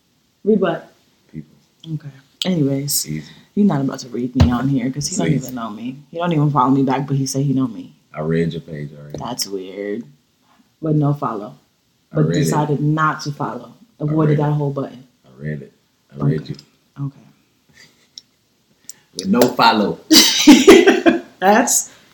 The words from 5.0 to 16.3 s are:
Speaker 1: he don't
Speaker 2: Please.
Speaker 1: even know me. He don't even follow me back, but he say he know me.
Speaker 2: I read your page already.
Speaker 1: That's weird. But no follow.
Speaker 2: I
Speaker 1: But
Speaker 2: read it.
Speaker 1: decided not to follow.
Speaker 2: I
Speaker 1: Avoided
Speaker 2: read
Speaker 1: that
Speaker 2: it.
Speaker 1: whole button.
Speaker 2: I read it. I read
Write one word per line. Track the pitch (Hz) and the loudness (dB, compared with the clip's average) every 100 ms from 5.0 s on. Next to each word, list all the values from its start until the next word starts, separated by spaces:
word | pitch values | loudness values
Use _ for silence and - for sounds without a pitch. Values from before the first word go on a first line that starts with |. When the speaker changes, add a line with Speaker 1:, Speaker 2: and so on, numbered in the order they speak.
| 147 | -8
Speaker 1:
he | 190 | -4
don't | 170 | -2
Speaker 2:
Please. | 131 | -2
Speaker 1:
even | 123 123 | -4 -10
know | 113 | -12
me. | 107 120 143 - | -10 -12 -14 -14
He | 165 | -6
don't | 175 | -2
even | 156 147 | 0 0
follow | 143 127 | 2 2
me | 139 | 2
back, | 131 131 143 | 2 -2 -2
but | 135 | -2
he | 131 | -2
say | 135 | -2
he | 143 | 0
know | 131 127 | 0 -2
me. | 98 - _ _ | -6 -18 _ _
Speaker 2:
I | 76 | -8
read | 78 82 82 | -2 0 -2
your | 82 | -4
page | 73 76 73 73 | -12 -12 -12 -14
already. | 73 - | -16 -12
Speaker 1:
That's | 123 127 98 | -10 -10 -8
weird. | 98 92 98 101 107 - _ _ _ _ _ _ _ | -8 -10 -10 -8 -8 -10 _ _ _ _ _ _ _
But | 160 151 | -2 0
no | 143 | 0
follow. | 143 127 110 107 - _ _ _ _ _ | -2 -4 -6 -10 -16 _ _ _ _ _
Speaker 2:
I | 160 | -2
Speaker 1:
But | 156 | 0
Speaker 2:
read | 165 | 0
it. | 156 | 0
Speaker 1:
decided | 156 151 139 | 0 -2 -2
not | 147 156 156 143 | 0 0 0 -2
to | 147 | -8
follow. | 143 117 117 - - _ - | -8 -8 -10 -16 -20 _ -8
Speaker 2:
I | |
Speaker 1:
Avoided | 151 156 151 147 | -4 0 2 2
Speaker 2:
read | 147 | 0
Speaker 1:
that | |
Speaker 2:
it. | 151 | 0
Speaker 1:
whole | 143 | -2
button. | 139 135 - - _ _ | -4 -8 -12 -20 _ _
Speaker 2:
I | 64 | -14
read | 76 73 | -10 -10
it. | 64 _ _ _ _ | -12 _ _ _ _
I | - | -4
read | 147 | -2